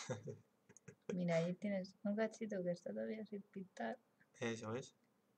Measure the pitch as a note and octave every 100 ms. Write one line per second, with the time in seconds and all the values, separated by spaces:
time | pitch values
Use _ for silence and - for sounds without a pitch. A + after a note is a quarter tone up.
0 | - A2+ - A2 - _ _ - - -
1 | - F#3 F3 E3 E3+ F3+ G#3 G3 F#3 -
2 | G3+ G#3 A3 A3 A3 G3+ F3+ F3 - G#3
3 | A3+ A3 G#3+ G#3 - F#3+ F#3 - A3+ -
4 | _ _ - - A#2+ A2+ A2 A#2+ C#3 -
5 | _ _ _